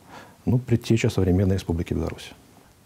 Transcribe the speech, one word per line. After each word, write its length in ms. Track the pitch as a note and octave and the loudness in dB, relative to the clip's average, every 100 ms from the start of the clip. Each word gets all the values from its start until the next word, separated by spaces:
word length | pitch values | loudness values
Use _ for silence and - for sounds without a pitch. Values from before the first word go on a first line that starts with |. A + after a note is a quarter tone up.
| - - - - - | -14 -20 -20 -8 0
ну, 120 | B2+ | 0
предтеча 520 | B2 A#2 - A2+ A#2 | 2 -2 2 2 2
современной 460 | - F#2 F2+ F#2+ F#2+ | 2 2 4 2 0
Республики 380 | - E2 F2 | -2 -4 -2
Беларусь. 380 | E2 E2 - - - - - _ _ | -4 -4 -8 -16 -20 -20 -20 _ _